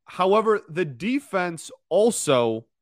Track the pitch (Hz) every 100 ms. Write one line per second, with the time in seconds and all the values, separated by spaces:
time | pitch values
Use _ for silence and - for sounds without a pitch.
0 | _ - 185 214 220 208 - 156 165 120
1 | 190 269 - 185 180 165 - - - 180
2 | 233 - - 131 117 113 - _